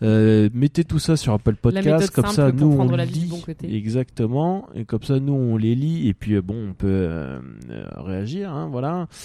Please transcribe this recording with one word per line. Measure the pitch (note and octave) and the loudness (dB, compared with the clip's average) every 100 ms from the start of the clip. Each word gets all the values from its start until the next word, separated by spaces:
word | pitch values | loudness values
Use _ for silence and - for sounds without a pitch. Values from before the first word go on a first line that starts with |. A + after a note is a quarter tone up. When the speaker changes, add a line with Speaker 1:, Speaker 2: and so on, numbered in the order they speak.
Speaker 1:
Euh, | A2 A2 A2 G#2+ G#2+ | 2 4 6 6 4
mettez | A#2+ C#3+ - E3 | 2 0 2 0
tout | D#3 | 0
ça | - D#3+ | 0 0
sur | - | 2
Apple | G#2+ - | 0 0
Speaker 2:
La | G#2 | 2
Speaker 1:
Podcast, | A#2+ F#3+ F#3+ | 0 2 2
Speaker 2:
méthode | D#3 F#3+ | 4 2
Speaker 1:
comme | - G#2 | 2 0
Speaker 2:
simple | A2 | 4
Speaker 1:
ça | C#3 | 2
Speaker 2:
pour | B2+ D3+ | 4 4
Speaker 1:
nous | C#3 | 4
Speaker 2:
prendre | B2+ | 2
Speaker 1:
on | B2+ | 0
Speaker 2:
la | B2+ | -2
vie | |
du | C#3 F3 | -2 -4
Speaker 1:
lit. | |
Speaker 2:
bon | F3 | -6
côté. | E3+ D#3 - G#2+ | -10 -12 -6 -4
Speaker 1:
Exactement, | G#2+ A#2+ B2 - A2+ C3 E3 F#3+ - - | -2 -2 -4 -2 -2 0 0 -2 -6 -12
et | A2 | -6
comme | A2 | -6
ça | - C3+ | 0 -2
nous | C#3 | 0
on | C#3 B2 A2+ | 0 0 2
les | A2 B2 | 2 0
lit | D3+ E3 B2 | 0 0 0
et | |
puis, | F#2 G#2+ G#2 | -2 0 0
euh, | |
bon, | F#2 A2+ G#2 | 0 -6 -8
on | |
peut, | F#2 G2 | -4 -2
euh, | F#2+ F2 E2 C2+ C2 B1+ G#1+ A#1+ | 0 0 -4 -8 -10 -14 -18 -14
euh, | A1+ G1+ G1+ | -14 -12 -12
réagir, | F#2 F#2+ G#2 F3 G3 | -8 -6 -6 -6 -8
hein, | D3 D#3+ | -8 -6
voilà. | B2 C3+ F3+ E3+ - | -6 -4 -4 -8 -12